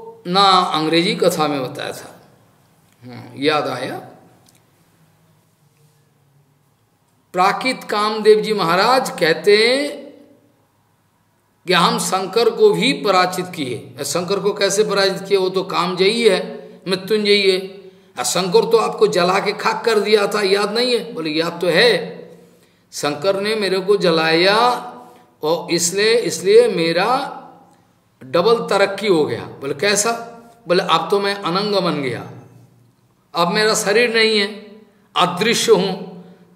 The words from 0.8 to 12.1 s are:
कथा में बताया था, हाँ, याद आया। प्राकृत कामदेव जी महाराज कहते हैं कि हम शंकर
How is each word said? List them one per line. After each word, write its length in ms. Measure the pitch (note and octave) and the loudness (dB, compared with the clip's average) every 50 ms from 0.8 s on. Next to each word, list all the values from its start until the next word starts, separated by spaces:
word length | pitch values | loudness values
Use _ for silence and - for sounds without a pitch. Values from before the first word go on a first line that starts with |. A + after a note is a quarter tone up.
| D#3 D#3 E3 E3+ E3+ F3 F3+ | 0 0 0 2 0 0 -2
कथा 340 | F3 G3 F3 F3 D#3+ D3+ D3 | 0 0 0 2 0 -2 -2
में 140 | C#3+ C#3 B2+ | -2 -4 -6
बताया 300 | B2 B2+ - A2+ G#2 - | -8 -8 -10 -10 -10 -10
था, 280 | - - - - - - _ _ _ _ _ _ _ _ _ _ _ _ _ _ _ A#2+ | -12 -16 -20 -20 -20 -20 _ _ _ _ _ _ _ _ _ _ _ _ _ _ _ -20
हाँ, 260 | B2 A#2+ A2+ A2+ A2 A#2+ | -20 -18 -18 -18 -18 -12
याद 320 | B2+ C#3 D3+ D3+ D3 C3+ C3+ | -4 -2 0 0 0 -2 -4
आया। 340 | B2+ B2 C3 F#3 E4 F#4 - - - - - - _ _ _ _ _ _ _ _ _ _ _ _ _ _ _ _ _ _ _ _ _ _ _ _ _ _ _ _ _ _ _ _ _ _ _ _ _ _ _ _ _ _ _ _ _ _ _ _ _ _ _ _ _ _ _ _ _ _ _ _ - | -6 -6 -8 -8 -10 -12 -14 -16 -20 -20 -20 -20 _ _ _ _ _ _ _ _ _ _ _ _ _ _ _ _ _ _ _ _ _ _ _ _ _ _ _ _ _ _ _ _ _ _ _ _ _ _ _ _ _ _ _ _ _ _ _ _ _ _ _ _ _ _ _ _ _ _ _ _ -2
प्राकृत 520 | F#3 F3+ G3 G3 - - C4 B3 B3+ - | 0 2 2 0 0 -4 -4 -4 -4 -6
कामदेव 560 | - A3 G#3 G#3 G#3+ A3 A3 G3+ G#3+ G#3+ G#3 | -6 -4 -2 -2 -2 -2 2 4 6 6 6
जी 120 | - G#3+ G#3+ | 4 0 -2
महाराज 580 | G3+ F3 E3 F3 F#3 G#3 A#3+ C4 C4 - - | -2 0 0 2 2 2 4 2 2 0 -2
कहते 460 | - - E3+ D#3 E3+ E3+ - G3+ G#3 | -2 0 0 0 0 2 2 4 4
हैं 520 | G#3+ A3+ A#3+ B3+ C#4 D4 C#4+ - - - - - - - _ _ _ _ _ _ _ _ _ _ _ _ _ _ _ _ _ _ _ _ _ _ _ _ _ _ _ _ | 4 4 2 2 0 -2 -4 -6 -10 -14 -18 -20 -20 -20 _ _ _ _ _ _ _ _ _ _ _ _ _ _ _ _ _ _ _ _ _ _ _ _ _ _ _ _
कि 60 | E3 F#3 | 0 2
हम 260 | E3+ F3 A3 A#3+ A3 | 4 4 2 2 -2
शंकर 520 | - - | -2 -2